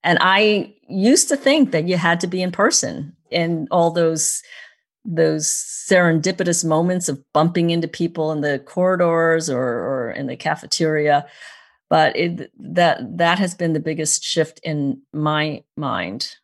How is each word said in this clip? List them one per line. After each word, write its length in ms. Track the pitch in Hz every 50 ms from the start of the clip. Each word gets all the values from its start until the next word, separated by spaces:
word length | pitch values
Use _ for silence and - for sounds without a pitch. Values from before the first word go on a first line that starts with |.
And 160 | - 165 170 -
I 540 | - 185 190 202 214 214 208 202 - - - _ _ _
used 400 | - 190 190 226 285 - - -
to 80 | 285
think 360 | 277 - 269 285 320 269 -
that 140 | - 156 160
you 100 | 175 180
had 240 | 175 170 170 170 175
to 60 | -
be 160 | 175 180 185
in 80 | 185 185
person 640 | 175 - 202 170 170 - - - 82 - 143 143 - _ _ _
in 380 | - 170 165 165 170 160 156 -
all 200 | - 175 170 170
those, 520 | 160 175 170 165 165 160 - - - - - - - - - - _ _ _ _ _ _ _
those 420 | - 165 160 165 156 156 156 156
serendipitous 1160 | - - - - - - - - - 196 180 180 170 165 160 147 185 185 - 190 175 170 170 -
moments 440 | 165 156 160 170 175 185 180 175 -
of 140 | 143 127 _ _
bumping 380 | _ 147 156 170 170 180 170 170
into 160 | 170 170 165
people 460 | 165 - - 175 165 170 170 156 156
in 80 | 156 151
the 200 | 143 147 139 135
corridors 920 | 139 - - 185 180 185 185 180 175 170 165 165 165 165 165 165 160 170
or, 120 | 135 120
or 480 | 127 123 117 120 87 117 139 131 120 117
in 160 | - - 139
the 100 | 131 127
cafeteria. 880 | - - 156 156 - - - - - 170 160 156 151 151 147 143 143 143 - - - - - - - _ _ _ _ _ _
But 260 | 160 160 156 - -
it, 340 | - 175 170 170 - - - _ _
that, 600 | - 131 165 175 175 165 - - 127 107 - 170
that 200 | 170 170 170 190
has 160 | 196 180 175
been 180 | - 175 165
the 80 | 160 151
biggest 440 | - - 160 165 156 151 - - -
shift 340 | - - 165 156 156 - - -
in 380 | 165 156 147 143 139 135 - _ _
my 520 | - 151 151 151 151 151 151 156 147 - _ _ _
mind 600 | - 156 135 113 92 87 87 98 120 - - - _